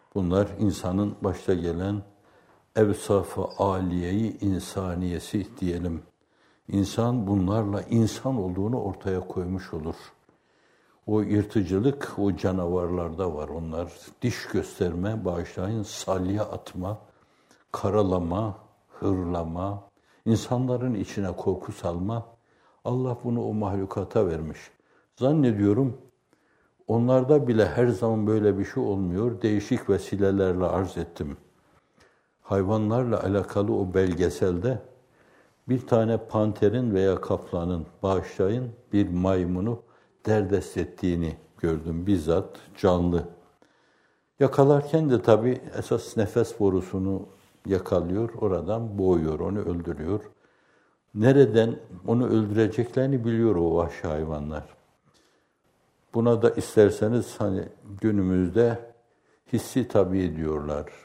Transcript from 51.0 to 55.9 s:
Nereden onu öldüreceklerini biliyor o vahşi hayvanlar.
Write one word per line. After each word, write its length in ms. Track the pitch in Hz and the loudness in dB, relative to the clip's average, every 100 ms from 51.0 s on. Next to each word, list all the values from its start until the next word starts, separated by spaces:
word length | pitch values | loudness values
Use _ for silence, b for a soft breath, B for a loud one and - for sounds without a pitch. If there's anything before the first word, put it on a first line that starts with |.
| _ 104 | _ 0
Nereden 600 | 117 139 123 110 113 117 - 90 - | 4 6 6 6 4 0 -8 -10 -2
onu 200 | 117 117 | 0 2
öldüreceklerini 960 | 110 104 104 107 117 117 131 135 135 117 | 2 2 2 2 0 -2 0 0 0 0
biliyor 300 | 113 113 87 | 2 2 2
o 200 | 85 85 | 2 2
vahşi 320 | 82 - 85 | 0 -4 -6
hayvanlar. 560 | 76 78 76 73 76 73 - _ _ _ _ _ _ _ _ _ _ _ | -4 -4 -6 -6 -8 -12 -20 _ _ _ _ _ _ _ _ _ _ _